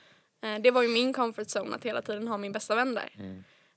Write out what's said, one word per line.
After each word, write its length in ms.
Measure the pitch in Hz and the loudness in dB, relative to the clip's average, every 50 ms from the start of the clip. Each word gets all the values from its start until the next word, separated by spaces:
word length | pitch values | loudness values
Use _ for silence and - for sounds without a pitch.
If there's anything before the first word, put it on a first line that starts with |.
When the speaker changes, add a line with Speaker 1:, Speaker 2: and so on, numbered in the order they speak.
| - - _ _ _ _ _ _ - | -20 -20 _ _ _ _ _ _ -6
Speaker 1:
Eh, 200 | 220 214 214 214 | -6 -2 2 4
det 80 | 254 | 6
var 120 | 247 254 240 | 6 6 4
ju 60 | 233 | 4
min 240 | 233 233 247 262 262 | 4 4 2 2 2
comfort 340 | 269 247 226 220 - 214 208 - | 0 0 -2 -2 -4 -4 -2 -2
zone, 180 | 208 190 202 214 | -2 -2 -4 -6
att 80 | - - | -6 -4
hela 180 | 233 220 233 - | -4 -4 -4 -4
tiden 260 | - 214 208 220 233 | -4 -4 -4 -4 -4
ha 100 | 226 202 | -4 -4
min 140 | 202 202 196 | -4 -4 -4
bästa 220 | 214 214 - 214 | -4 -2 0 2
vän 200 | 226 254 262 240 | 2 2 2 0
där. 180 | 208 - - - 107 | -4 -6 -8 -10 -12
Speaker 2:
Mm. 260 | 101 95 95 92 - _ _ _ _ _ _ | -12 -12 -12 -14 -16 _ _ _ _ _ _